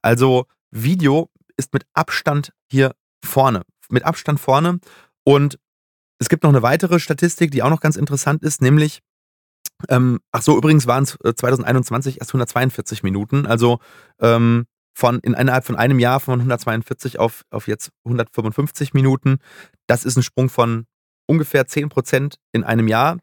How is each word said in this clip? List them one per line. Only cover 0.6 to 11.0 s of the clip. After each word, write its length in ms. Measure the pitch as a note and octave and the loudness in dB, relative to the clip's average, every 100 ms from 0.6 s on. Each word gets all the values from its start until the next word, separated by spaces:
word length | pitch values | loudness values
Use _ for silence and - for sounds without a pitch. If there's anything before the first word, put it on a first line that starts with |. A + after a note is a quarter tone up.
| _ | _
Video 640 | A2+ A#2+ F#3 D3 D3 E3 _ _ - | -6 -2 2 2 2 -2 _ _ -10
ist 160 | - | -6
mit 140 | C#3 - | -6 -4
Abstand 600 | - D#3+ - - D3 C#3+ _ _ | -4 -4 -4 -2 -4 -6 _ _
hier 240 | C3+ C3+ - _ _ | 0 0 -2 _ _
vorne, 380 | - C3+ C3 G#2 - _ _ | -4 0 2 0 -6 _ _
mit 140 | B2 | -2
Abstand 360 | - E3 - C#3+ | -2 -6 -4 -4
vorne. 400 | - C3+ E3+ F3 _ - _ _ | 0 2 2 -4 _ -20 _ _
Und 340 | - C#3+ C#3+ - _ _ _ _ _ _ | 4 4 4 -4 _ _ _ _ _ _
es 100 | - | -2
gibt 140 | D#3+ | 2
noch 80 | D#3 | 4
eine 100 | C#3 | 4
weitere 380 | A#2 D#3 F#3 F3 | 4 0 2 0
Statistik, 500 | - D3 F3 - E3 | -2 -2 -2 0 -2
die 140 | C3+ | 0
auch 80 | B2+ | 0
noch 100 | D#3+ | 2
ganz 140 | D#3 | 0
interessant 480 | - C#3+ C#3 C#3+ D3+ | 0 -4 -2 -2 -2
ist, 180 | D#3 - | -4 0
nämlich, 400 | B2+ D3+ D3+ - _ _ _ _ _ _ - _ - | 2 4 2 -6 _ _ _ _ _ _ -20 _ 0
ähm, 300 | B2+ B2+ A#2+ _ | 2 2 -2 _
ach 120 | - | -2
so, 120 | - | 2
übrigens 300 | C#3+ D3+ D#3 | 4 4 4
waren's, 320 | B2 B2 | 4 0